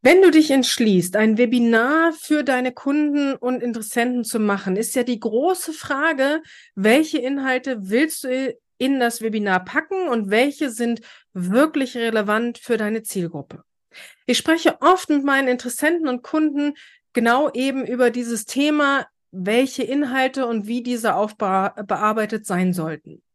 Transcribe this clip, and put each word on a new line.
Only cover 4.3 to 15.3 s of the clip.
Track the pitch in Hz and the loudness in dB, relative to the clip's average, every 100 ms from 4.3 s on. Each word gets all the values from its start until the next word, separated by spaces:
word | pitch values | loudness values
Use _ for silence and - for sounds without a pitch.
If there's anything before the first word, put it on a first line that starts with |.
| 226 | -2
machen, | 208 196 190 185 | 0 -2 -2 -2
ist | 233 | -2
ja | 262 | -2
die | 240 226 | -2 -4
große | 226 220 330 359 - | -2 0 0 -2 -6
Frage, | 311 - 277 320 277 269 311 320 - _ - | -12 -6 -2 -2 0 0 -2 -6 -20 _ -2
welche | 208 262 311 302 | 2 4 2 -4
Inhalte | 247 277 262 254 262 233 190 | -4 -4 -2 -2 -4 -8 -2
willst | 226 311 - | 0 0 -2
du | 262 254 269 - _ _ | -6 -4 -4 -8 _ _
in | 262 269 | -2 0
das | 233 233 | -2 -2
Webinar | 220 220 202 185 | -4 -2 0 0
packen | 185 277 311 381 349 | 0 -4 -4 -4 -2
und | 233 196 | -2 0
welche | 214 285 285 285 | 2 2 -2 -6
sind | 220 233 226 - - _ | -4 -4 -4 -10 -20 _
wirklich | 185 180 220 311 302 254 247 | -8 0 2 2 0 -4 -4
relevant | 233 220 202 214 240 233 | -2 0 0 0 -2 -6
für | - 226 | -4 -2
deine | 214 220 | -2 -4
Zielgruppe? | 220 196 170 160 135 - _ _ _ - - - - | -6 -6 -6 -8 -14 -20 _ _ _ -20 -20 -10 -2
Ich | 240 | 0
spreche | - 330 330 - | 2 2 2 4
oft | 294 370 - | 4 4 2
mit | 294 | 0
meinen | 277 | 2